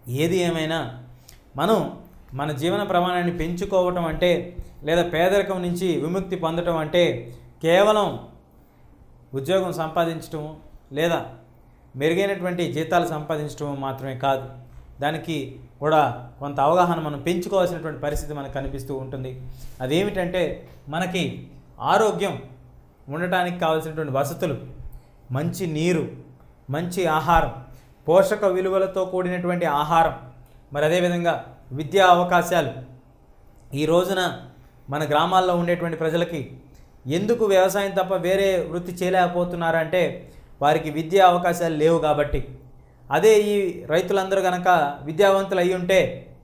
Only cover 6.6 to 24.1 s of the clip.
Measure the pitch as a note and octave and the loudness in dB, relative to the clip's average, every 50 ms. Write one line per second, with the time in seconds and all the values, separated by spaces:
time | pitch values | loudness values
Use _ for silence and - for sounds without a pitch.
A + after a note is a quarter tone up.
6.6 | F3 F3 E3+ D#3+ D#3 D3+ D#3 F3 F3 D#3+ C#3 B2 - - - - - - - - | -2 -2 -2 -2 -2 0 2 2 4 4 2 -4 -8 -12 -16 -20 -20 -20 -16 -4
7.6 | - D#3+ E3+ F#3 G3+ G#3 G#3+ G#3+ G3+ E3+ C3 - - - - - _ _ _ - | 2 4 6 6 6 6 4 4 2 0 -4 -8 -14 -16 -20 -20 _ _ _ -20
8.6 | - _ _ _ - - - _ - - - - - - - C3+ C3+ C#3 F#3 F#3+ | -20 _ _ _ -20 -20 -20 _ -20 -20 -20 -20 -20 -10 -8 -8 -2 0 0 0
9.6 | F#3 F3+ D#3 C#3 D#3+ D3+ D#3 F3 E3+ E3 E3 D#3 - - - D#3 D3+ D3+ D#3 - | 0 0 -4 -4 -6 -2 0 0 0 0 -2 -8 -10 -10 -10 -10 -10 -10 -12 -16
10.6 | - - - - - - C3+ C#3 D#3+ E3+ E3 C#3 - - - - - - - - | -20 -20 -20 -20 -20 -10 -4 -2 0 0 0 -2 -4 -10 -16 -20 -20 -20 -20 -20
11.6 | - - - _ _ - _ C3 C#3 D#3 E3+ F3+ G3 G3 G3 F3+ F3 F3+ F3+ F3 | -20 -20 -20 _ _ -18 _ -2 -2 0 0 0 0 -2 -2 -4 -4 -4 -4 -4
12.6 | F3 C#3+ B2 D3 D#3+ D#3 F#3 F3 E3 - D#3+ D3+ D3+ - D#3+ D3+ D3+ D3 - - | -4 -4 -4 -6 -4 0 0 0 0 0 -4 -8 -6 -6 -6 -6 -6 -8 -8 -8
13.6 | D3+ C#3+ C#3+ C3+ C3+ C3+ C3 B2 B2+ C3+ C3+ B2 C3 C#3 C3+ C3 B2+ - - - | -8 -8 -6 -6 -8 -8 -8 -8 -10 -10 -8 -2 0 0 0 0 -4 -10 -16 -18
14.6 | - - - - - - - - C3+ D3 D#3 D#3+ - - D#3+ D3 C3 A#2+ - - | -20 -20 -20 -20 -20 -20 -12 -6 -4 -4 -4 -4 -6 -6 -6 -6 -6 -8 -12 -18
15.6 | - - - - C#3+ D3+ D#3+ D#3 D3 B2+ A2 G#2+ - - - - C#3 C#3+ C#3 C3+ | -20 -20 -14 -4 0 2 4 4 4 2 0 -6 -12 -16 -14 -10 -10 -8 -2 0
16.6 | C3+ D3 E3+ F#3 F3 F3 E3+ D#3+ D#3 D3+ D3 C#3+ - E3 F3+ F3 F3+ A3 G3+ F#3+ | 2 4 4 4 4 2 2 -2 -4 -6 -8 -6 -4 -2 -2 -2 -4 -2 0 0
17.6 | F3+ F3 E3+ D#3+ C#3+ C#3 D3+ B2+ D3 D3 D3 D3 - - D3+ C#3+ C#3 C3+ C3 C3+ | 0 0 -2 -6 -8 -8 -8 -6 -6 -4 -4 -4 -6 -8 -8 -10 -10 -8 -8 -6
18.6 | C3+ C#3 C3+ C3+ B2 - C#3 C3 C3 B2+ C3+ C3+ C3 C3 B2+ - - - - - | -6 -6 -8 -10 -10 -8 -8 -8 -8 -10 -10 -10 -10 -10 -12 -12 -14 -14 -14 -14
19.6 | - - - - C3 C3 D3 F3 G3+ G#3 - F#3 F3+ F3 F3+ F#3 E3+ C#3+ - - | -14 -16 -12 -8 -4 -2 0 0 0 0 -2 -4 -4 -2 -2 -2 -2 -2 -4 -10
20.6 | - - - - - C#3 D3 E3 F#3 F3+ F3 F#3 D3+ B2 A#2 - - - - - | -14 -20 -20 -20 -14 -8 -6 -4 -4 -2 -2 -2 -4 -4 -6 -10 -14 -18 -20 -20
21.6 | - - - - - C#3 F3 G#3 - G#3 F#3 E3+ F#3+ F#3+ - A#2+ - - - - | -20 -20 -14 -6 0 2 4 4 4 2 2 0 -4 -4 -4 -8 -12 -16 -20 -20
22.6 | - - - - - - _ _ - - C#3 D#3+ F3 F3+ F#3 F3+ F3+ F3 F3+ F3 | -20 -20 -20 -20 -20 -20 _ _ -14 -10 -6 -6 -4 -2 0 0 0 -2 -2 -2
23.6 | F3+ D#3+ D#3+ D#3+ D#3+ D#3+ D#3 D#3+ D#3+ D3 | 0 0 0 0 -2 -4 -6 -6 -6 -2